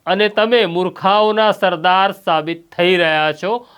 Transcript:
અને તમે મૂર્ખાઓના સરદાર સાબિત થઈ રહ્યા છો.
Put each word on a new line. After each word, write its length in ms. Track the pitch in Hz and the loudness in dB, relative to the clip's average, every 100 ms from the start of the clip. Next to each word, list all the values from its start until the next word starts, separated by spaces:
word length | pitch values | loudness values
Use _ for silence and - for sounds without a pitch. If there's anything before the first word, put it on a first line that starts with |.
| - | -4
અને 220 | 190 208 | 0 0
તમે 380 | 208 220 240 190 | 0 2 2 0
મૂર્ખાઓના 840 | 170 180 175 190 208 214 214 214 | -2 -4 -2 0 2 2 2 0
સરદાર 600 | 202 190 175 180 185 196 | 0 -2 0 2 2 0
સાબિત 600 | 196 - 160 156 170 - | -2 -2 -2 -2 -10 -10
થઈ 240 | - 175 185 | -2 0 2
રહ્યા 360 | 160 156 156 | 2 0 -2
છો. 340 | 151 180 240 - | -4 -6 -6 -8